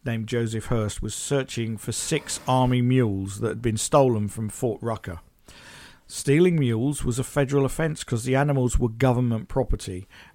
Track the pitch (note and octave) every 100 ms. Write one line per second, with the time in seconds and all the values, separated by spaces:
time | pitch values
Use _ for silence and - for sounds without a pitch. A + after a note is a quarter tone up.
0 | - A2+ G#2+ A#2+ A2+ A2 - A#2 G#2 -
1 | - - - C#3 C3 - A2+ A2 - -
2 | - D#3 - - - C3 B2+ B2 B2 C3
3 | A2+ G2 G2 G2+ A2+ A2 A#2 G#2+ - D3
4 | C3 A2 G#2 A2 G#2+ - B2+ G#2 A2+ A2
5 | - E2+ - _ - - - - - -
6 | - - - D3 F#3 E3 B2+ A2+ C3+ C#3+
7 | C3+ A#2 B2 D3 C3+ C#3 C3+ - D#3+ D#3
8 | - A#2+ B2+ C3 D3 C#3 B2 - A#2+ A2+
9 | C3 A#2+ B2 A2+ F#2+ C3+ - G#2+ - F#2
10 | G2 - -